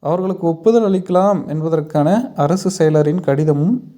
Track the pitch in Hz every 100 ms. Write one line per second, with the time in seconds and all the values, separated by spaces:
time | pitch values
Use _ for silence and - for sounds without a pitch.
0 | 143 175 185 185 170 165 214 233 208 185
1 | 185 180 196 190 - 156 160 160 151 151
2 | 147 208 269 - 147 185 190 - 156 156
3 | 147 175 - 139 156 143 160 247 -